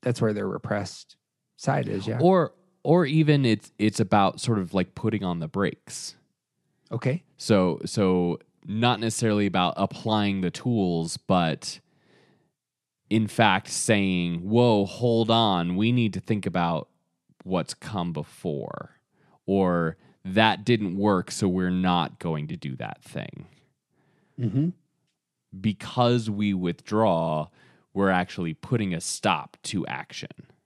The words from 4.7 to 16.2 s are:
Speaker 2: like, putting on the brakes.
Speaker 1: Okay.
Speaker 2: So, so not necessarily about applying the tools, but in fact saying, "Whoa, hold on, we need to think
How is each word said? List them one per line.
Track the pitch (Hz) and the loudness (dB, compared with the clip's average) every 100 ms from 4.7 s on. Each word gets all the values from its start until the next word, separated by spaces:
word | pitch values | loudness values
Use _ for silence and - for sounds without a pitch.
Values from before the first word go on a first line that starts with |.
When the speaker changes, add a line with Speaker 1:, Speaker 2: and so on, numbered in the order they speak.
Speaker 2:
like, | 98 90 - | -2 -2 -4
putting | 113 107 | -4 -2
on | 92 87 | -4 -4
the | 80 | -4
brakes. | 95 98 - - - - - _ _ _ _ _ _ _ | -2 -2 -4 -14 -14 -14 -16 _ _ _ _ _ _ _
Speaker 1:
Okay. | 110 131 156 _ _ | -4 -2 -4 _ _
Speaker 2:
So, | - 104 90 82 - | 2 4 4 0 -4
so | - 98 92 87 85 _ _ - | 0 2 4 2 -2 _ _ -8
not | 107 120 110 | 0 0 2
necessarily | 113 - 117 104 101 | -2 -2 0 2 0
about | 92 90 - | 2 0 0
applying | 98 - 113 107 101 98 | -4 -4 -2 0 0 0
the | 92 | -4
tools, | - 123 117 92 85 82 - | -4 -2 0 0 0 -2 -8
but | _ 92 82 76 - - _ _ _ _ _ _ _ _ _ _ _ _ _ | _ 2 2 -2 -8 -14 _ _ _ _ _ _ _ _ _ _ _ _ _
in | 110 107 | 0 0
fact | - 110 95 - | 2 4 4 -2
saying, | - - 104 95 92 87 85 | -6 0 2 2 0 -2 -4
"Whoa, | 90 113 120 107 98 | 0 2 4 4 2
hold | - 123 113 113 | 0 0 2 2
on, | 113 110 92 85 90 | 2 2 0 0 0
we | 113 | 0
need | 123 113 | 2 0
to | |
think | 95 | -2